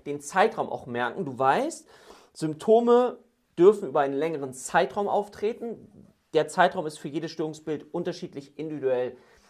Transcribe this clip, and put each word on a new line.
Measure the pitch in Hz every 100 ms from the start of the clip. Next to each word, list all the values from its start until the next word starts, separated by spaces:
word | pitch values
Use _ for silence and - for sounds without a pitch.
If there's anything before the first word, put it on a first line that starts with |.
| -
den | 147
Zeitraum | - 202 226 - 131
auch | 123 -
merken. | 120 120 113
Du | 147 123
weißt, | 131 165 294 - - - - - _
Symptome | - 156 151 - 220 240 240 247 - _ _ _ -
dürfen | 180 208 190
über | 147
einen | 139
längeren | 139 160 156 135
Zeitraum | 127 - 175 190 - 202
auftreten. | 170 202 - 208 240 233 - - - - _ _
Der | 156 151
Zeitraum | - 175 185 156
ist | 151
für | 156
jedes | 151 156
Störungsbild | 160 160 156 - 147 -
unterschiedlich | 170 180 165 175 139 135 -
individuell | 156 151 131 123 123 - - _ _